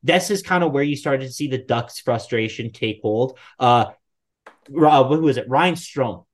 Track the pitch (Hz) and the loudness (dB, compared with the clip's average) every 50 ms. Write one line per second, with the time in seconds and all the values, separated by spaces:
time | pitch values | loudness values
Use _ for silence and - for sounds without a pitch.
0 | - 135 165 185 180 - 208 190 - - 185 180 170 160 139 143 143 147 143 135 | -2 0 0 2 2 0 -4 -4 -2 -2 0 0 0 0 0 0 -2 -2 -4 -4
1 | - 147 139 131 135 127 - - 151 135 131 127 - - 120 117 120 - - - | -4 -2 -2 -4 -4 -6 -10 -8 -6 -6 -6 -6 -4 -2 -4 -4 -4 -6 -12 -8
2 | - 127 120 113 - - 120 113 110 110 - - 113 113 - - 120 110 104 - | -4 -4 -4 -4 -4 -4 -4 -2 -2 -4 -6 -8 -10 -10 -8 -6 -6 -6 -4 -4
3 | - 110 107 113 127 131 - - - - _ - 131 120 120 117 107 - - _ | -4 -2 0 0 -2 -2 -4 -10 -20 -20 _ 0 2 4 4 4 2 0 -6 _
4 | _ _ _ _ _ _ _ _ - - _ _ _ - 139 165 151 151 151 175 | _ _ _ _ _ _ _ _ -20 -20 _ _ _ -6 0 4 4 6 6 6
5 | - 131 151 160 160 147 127 120 - 123 127 147 175 185 165 - - - - 143 | 6 4 2 2 2 2 0 0 -2 -2 0 0 2 0 0 -4 -8 -8 -4 -4
6 | 131 113 92 90 - _ | -4 -4 -4 -10 -14 _